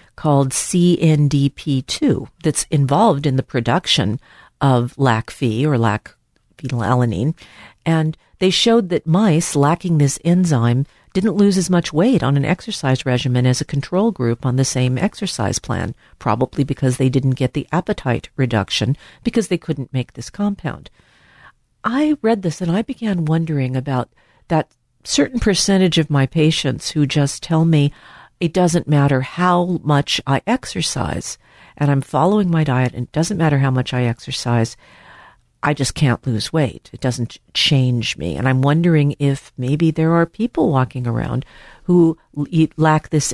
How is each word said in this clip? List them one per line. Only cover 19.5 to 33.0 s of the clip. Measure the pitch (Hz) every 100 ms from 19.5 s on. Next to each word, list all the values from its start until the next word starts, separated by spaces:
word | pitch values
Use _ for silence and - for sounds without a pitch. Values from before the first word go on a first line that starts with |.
| 175
couldn't | - 147 127
make | 131 120
this | - -
compound. | - 208 202 151 143 - _ _ _ _ _ - _ _ _
I | 220 262 302 294
read | 220 226
this | 180 -
and | 175
I | 190
began | 233 - 220 180 156
wondering | 160 165 147 127 131
about | 139 127 - _ _ _ -
that | 160 - _ _ _
certain | - - 269 247
percentage | 214 185 - 190 185 165
of | 151
my | 143
patients | 135 165 156 151 139 127 -
who | 151 139
just | 151 139 -
tell | - 160 165
me, | 151 143 - - - - _
"It | 170
doesn't | 185 180 262 139
matter | 147 143 131
how | 131 - 180 175 180 170
much | 147 143 - - -
I | 139 -
exercise, | 254 - 185 160 135 87 - - - _ - - -
and | 147
I'm | 139
following | - 135 170 208 185
my | 165
diet, | 147 127 127
and | -